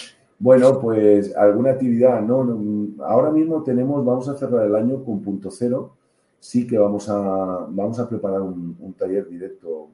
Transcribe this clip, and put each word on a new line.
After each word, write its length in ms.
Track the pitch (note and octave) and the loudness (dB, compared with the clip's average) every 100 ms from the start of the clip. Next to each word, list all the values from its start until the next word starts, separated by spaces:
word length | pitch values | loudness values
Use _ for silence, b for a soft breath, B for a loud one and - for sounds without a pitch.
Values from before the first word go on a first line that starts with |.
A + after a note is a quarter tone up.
| B B _ _ | B B _ _
Bueno, 420 | A#2+ B2+ B2+ - | 6 6 6 4
pues 560 | A#2 A2 G#2+ G2+ G2 - | 0 2 6 4 2 2
alguna 360 | G#2 G#2 C3 | 4 4 2
actividad, 480 | B2+ B2+ A#2 B2 A#2 | 0 0 4 4 4
¿no? 200 | G#2+ B2+ | 0 0
No, 600 | B2+ A2+ G#2 G#2 G#2 - | 0 -2 -4 -4 -6 -8
ahora 260 | C#2+ A2 D3+ | 0 2 4
mismo 320 | D#3 D#3+ D#3 | 2 0 -2
tenemos, 420 | C#3+ B2 C3+ C#3+ | -2 -2 0 0
vamos 240 | B2 B2+ C3+ | 0 -2 -4
a 80 | C#3 | -6
cerrar 300 | B2+ A#2+ G#2+ | -2 0 2
el 80 | |
año 300 | G#2 A#2+ C3+ | 2 0 -2
con 180 | B2+ G#2 | -4 -6
punto 280 | G2 G2 F#2+ | -6 -8 -8
cero. 460 | - A#2+ B2+ - _ _ _ _ _ | -6 -4 -4 -6 _ _ _ _ _
Sí 260 | - B2 A#2+ | -4 -4 0
que 120 | A#2 | 2
vamos 300 | G#2 G2+ G2+ | 2 0 -2
a, 580 | G2+ G2 F#2+ F#2+ F2+ D#2+ | -2 -2 -2 -4 -6 -8
vamos 300 | F#2+ G#2 A#2 | -6 -4 -4
a 80 | A#2+ | -6
preparar 320 | A2+ G2+ F#2+ | -6 -4 -4
un, 360 | F#2+ F2+ E2+ E2+ | -4 -8 -10 -12
un 120 | F#2+ | -16
taller 340 | F#2 F#2 G2 F#2 | -8 -4 -4 -6
directo 640 | F2 F#2+ - E2+ D#2+ D2+ | -12 -14 -14 -10 -10 -12